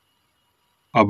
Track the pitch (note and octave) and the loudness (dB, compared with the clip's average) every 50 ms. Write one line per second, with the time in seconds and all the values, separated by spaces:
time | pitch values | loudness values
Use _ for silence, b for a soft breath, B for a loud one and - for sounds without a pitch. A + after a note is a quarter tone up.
0 | _ _ _ _ _ _ _ _ _ _ _ _ _ _ _ _ _ _ - A#2+ | _ _ _ _ _ _ _ _ _ _ _ _ _ _ _ _ _ _ -2 -2
1 | G#2+ | -2